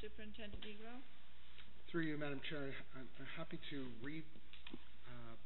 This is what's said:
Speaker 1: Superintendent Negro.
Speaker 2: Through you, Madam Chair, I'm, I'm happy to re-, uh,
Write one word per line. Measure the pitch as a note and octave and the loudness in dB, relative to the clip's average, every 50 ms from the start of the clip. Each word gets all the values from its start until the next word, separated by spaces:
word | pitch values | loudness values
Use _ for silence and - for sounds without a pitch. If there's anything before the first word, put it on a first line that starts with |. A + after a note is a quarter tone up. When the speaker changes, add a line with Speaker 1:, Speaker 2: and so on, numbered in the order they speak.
Speaker 1:
Superintendent | A3 G#3+ - - G#3+ G#3+ G#3 A#3 A3 G#3 G3+ F#3+ G3+ | 0 0 0 0 0 0 0 0 0 0 0 0 0
Negro. | G#3+ G#3 G3+ A3 A3+ B3 B3+ C#4+ - - - - - - - - - - - - - - - - | 0 0 -2 -2 -2 -2 -2 0 0 0 0 0 0 0 0 0 0 0 0 0 0 0 0 0
Speaker 2:
Through | - - E3+ D#3+ D#3 | 0 2 2 2 2
you, | D3+ D3+ | 2 2
Madam | D3 D3 C#3+ C3+ C3 - | 2 2 2 2 0 0
Chair, | D#3+ D3 C#3 C3+ B2 B2+ C3 - - C3 | 0 0 0 0 0 0 0 0 0 0
I'm, | B2+ - - | 0 0 0
I'm | C3+ C3+ B2+ - E3 | 0 0 0 0 0
happy | E3 - E3+ E3 - - | 0 0 0 0 0 0
to | D3 C#3 C3 B2+ A#2 A2 A#2 | 0 0 0 0 0 0 0
re-, | C#3+ D#3 D#3+ D#3+ - - - - - - - - - - - - - - - - | 0 0 0 0 0 0 0 0 0 0 0 0 0 0 0 0 0 0 0 0
uh, | A#2+ A#2+ A#2+ A#2 A2+ A2+ A2 - | 0 0 0 0 0 0 0 0